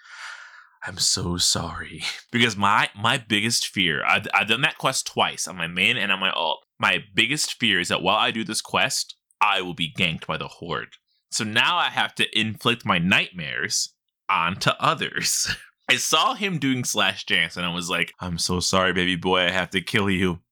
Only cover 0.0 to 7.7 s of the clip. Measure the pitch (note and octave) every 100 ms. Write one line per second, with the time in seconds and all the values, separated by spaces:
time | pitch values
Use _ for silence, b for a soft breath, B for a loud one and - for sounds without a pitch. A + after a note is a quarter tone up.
0 | B B B B B B B B - F#2
1 | - - F2+ F2 - F2+ D#2+ D#2 - D#2+
2 | B B - A#2+ A#2+ G2 G2+ A2+ D3+ G2+
3 | A2+ C3+ A2 G#2 A2+ A#2 - G#2 F2 C#2+
4 | G1+ G2 - G2 G#2 A#2 D3+ - C#3 -
5 | - A#2 F#2 - - F2+ E2 F2+ G#2 B2
6 | G2+ F#2+ F#2+ - D#2+ - _ - G#2+ F2+
7 | G2+ F#2+ A2+ D3 - - A2+